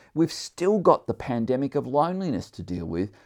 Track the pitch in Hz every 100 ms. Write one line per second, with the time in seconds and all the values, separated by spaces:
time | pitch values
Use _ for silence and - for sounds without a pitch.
0 | _ 151 160 - - - 180 214 170 147
1 | - - - 120 113 127 139 143 123 143
2 | 160 185 185 95 - - 87 85 85 85
3 | 104 -